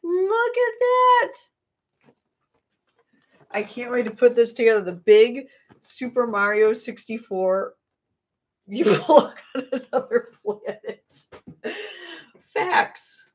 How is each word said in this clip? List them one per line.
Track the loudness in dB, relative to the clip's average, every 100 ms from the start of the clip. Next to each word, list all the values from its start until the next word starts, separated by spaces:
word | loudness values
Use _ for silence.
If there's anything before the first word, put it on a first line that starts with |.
Look | -4 -2 0 0 -2 -2
at | -2 0
that. | 0 2 4 4 0 -8 -20 _ _ _ _ _ _ _ _ _ _ _ _ _ _ _ _ _ _ _ _
I | -8
can't | -8 -10 -6
wait | -4
to | -4
put | 2 2 4
this | 0
together. | 2 2 2
The | -2
big | -6 6 8 6 2 -14 _ _ _
Super | -18 -12 -6 -4 -2
Mario | -2 -2 2 2
sixty-four. | 0 -6 -14 -12 -12 -10 -4 -2 -2 -4 _
<laughs> | _ _ _ _ _ _ _ _ _
You | -2
belong | 0 0 6 4 4 -10 -14 -12
on | -8
another | -10 -4 -6 -2 -4 -6 _
planet. | -10 -10 -10 -12 -14 -16 _ -20 -20 -20 -20 -14 -12 -12 -14 -16 -20 -20 -20 _
Facts. | _ -6 0 0 0 -6 -18 -18 _